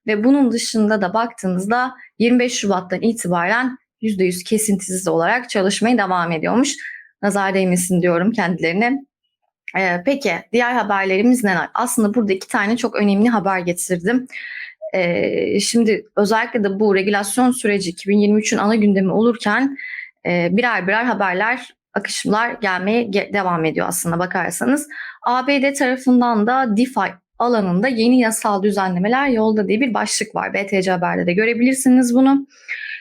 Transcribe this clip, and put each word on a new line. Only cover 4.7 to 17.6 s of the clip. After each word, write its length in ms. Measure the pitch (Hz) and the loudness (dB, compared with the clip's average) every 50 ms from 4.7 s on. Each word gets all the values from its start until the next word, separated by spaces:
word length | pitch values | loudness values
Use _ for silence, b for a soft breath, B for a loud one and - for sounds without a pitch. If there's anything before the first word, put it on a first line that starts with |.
| 202 185 - - 185 185 185 170 | -2 -2 -2 -6 -8 -4 -2 0
olarak 420 | 160 165 165 185 226 254 247 - | 0 0 2 0 0 -2 -4 -4
çalışmaya 480 | - 202 185 196 202 - 202 233 247 220 | -2 0 0 0 0 0 0 2 2 2
devam 340 | 202 185 185 180 170 170 | 0 0 0 -2 -2 -2
ediyormuş. 420 | 170 156 170 170 190 233 285 277 B B B B B B B B B _ | -2 -2 -2 0 0 0 0 0 B B B B B B B B B _
Nazar 320 | - 202 185 202 196 190 185 | -2 -2 0 0 0 0 0
değmesin 480 | 190 190 185 180 180 180 180 185 175 | 0 2 2 0 0 0 0 0 2
diyorum 300 | 175 180 170 170 180 214 | 2 2 2 2 0 -2
kendilerine. 680 | 233 - 185 170 185 160 165 160 170 196 226 240 269 269 - _ _ _ _ _ _ _ _ _ _ _ _ - - 180 | -2 -2 -2 -2 -2 -2 -2 -2 0 0 0 0 -2 -4 -6 _ _ _ _ _ _ _ _ _ _ _ _ -8 -4 -2
Ee, 240 | 190 180 175 175 175 | 0 0 -2 0 0
peki 280 | 269 285 269 - 202 165 170 - _ | -2 -2 0 -2 -2 -4 -4 -4 _
diğer 200 | - 240 240 240 | 0 0 0 0
haberlerimiz 720 | 254 240 214 202 202 196 190 190 190 190 208 247 254 247 208 | 0 0 0 0 0 0 0 0 2 2 4 4 4 4 2
neler? 240 | 202 185 165 156 - - | 2 0 0 -2 -2 -2
Aslında 400 | - 233 247 - - 214 202 214 | -2 -2 -2 0 0 0 2 2
burada 180 | 247 220 196 | 0 0 0
iki 160 | 190 190 - - | 0 -2 -4 -4
tane 280 | - 233 202 208 233 | -2 -2 0 0 0
çok 200 | 247 - 220 - | 0 -2 -2 -2
önemli 320 | - 208 202 196 196 214 247 | 0 2 2 4 4 4 4
haber 300 | 233 208 170 196 190 185 | 2 2 0 0 -2 0
getirdim. 680 | 175 175 175 175 - - 185 175 170 196 247 262 254 B B B B B B B B B B B 640 - - | -2 -2 -4 -4 -4 -4 -4 -2 0 0 0 0 -2 B B B B B B B B B B B -10 -6 -4
Ee, 640 | 190 180 175 170 - - - - - - - - 202 | -2 -2 0 0 0 -2 -2 -2 -2 -2 -2 0 -2
şimdi 440 | 196 - - 233 233 214 208 - - _ _ | 0 0 2 2 2 2 0 -2 -4 _ _
özellikle 480 | 202 208 196 226 220 233 233 - 233 202 | 0 2 2 2 0 0 -2 -2 -2 -2
de 160 | 196 190 196 | -2 0 2
bu 140 | 220 208 196 | 2 2 2
regülasyon 560 | 190 190 202 208 196 208 - - 247 254 254 | 2 2 0 0 -2 -2 -2 0 2 2 2
süreci 400 | 247 - | 2 0